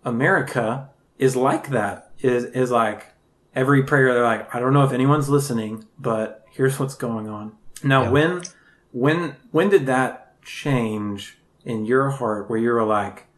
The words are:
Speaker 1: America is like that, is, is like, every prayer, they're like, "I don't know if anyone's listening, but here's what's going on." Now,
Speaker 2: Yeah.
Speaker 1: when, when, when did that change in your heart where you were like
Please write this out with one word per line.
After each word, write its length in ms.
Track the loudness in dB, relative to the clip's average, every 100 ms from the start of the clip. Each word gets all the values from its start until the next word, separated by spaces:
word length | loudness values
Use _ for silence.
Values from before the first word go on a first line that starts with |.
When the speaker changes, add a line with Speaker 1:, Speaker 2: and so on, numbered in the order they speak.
Speaker 1:
America 840 | -4 0 2 2 0 -2 -2 -4 -10 _ _ _
is 160 | 0 4
like 340 | 2 0 -2
that, 420 | -2 -2 -6 -16 -4
is, 240 | 0 0 -2
is 260 | -2 0
like, 340 | 2 0 -4 -16 _ _ _ _ -2
every 280 | 2 4
prayer, 300 | 4 4 4
they're 100 | 4
like, 300 | 2 0 -4
"I 60 | -4
don't 140 | 2
know 100 | 4
if 80 | 4
anyone's 380 | 2 2 2 2
listening, 560 | 0 0 -4 -4 -10 -14 -8
but 440 | -4 -2 -4 -8 _
here's 280 | -2 -2 0
what's 160 | -6 -6
going 340 | -6 -6 -8
on." 220 | -10 -12 -16 -20 -6
Now, 200 | 0 2
Speaker 2:
Yeah. 60 | 4
Speaker 1:
when, 340 | 2 2 -2 -10 _ _ _ _
when, 440 | -2 0 0 -4 -10 _
when 180 | 0 4
did 160 | 4 4
that 560 | 0 0 -6 -20 _
change 960 | -18 -8 -2 0 -2 -4 -6 -8 -12 -20 _ _
in 220 | -8 -6 0
your 240 | 0 0
heart 400 | -2 -4 -4 -4
where 80 | -2
you 120 | 0
were 120 | 0
like 440 | 0 0 -2 -10 _